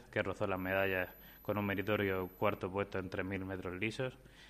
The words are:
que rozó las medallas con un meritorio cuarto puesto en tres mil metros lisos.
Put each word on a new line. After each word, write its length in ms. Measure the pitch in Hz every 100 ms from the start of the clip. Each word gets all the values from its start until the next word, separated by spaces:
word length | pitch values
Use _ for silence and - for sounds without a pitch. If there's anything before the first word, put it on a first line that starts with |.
| -
que 140 | 117
rozó 240 | 98 90 101
las 100 | 92
medallas 520 | 92 95 98 92 90 - - -
con 160 | - 104
un 80 | 101
meritorio 640 | 98 98 104 101 95 90 -
cuarto 340 | 104 101 95
puesto 260 | 95 98 95
en 120 | 92
tres 160 | 98 92
mil 180 | 98
metros 320 | 92 95 92 90
lisos. 420 | 110 110 127 - - -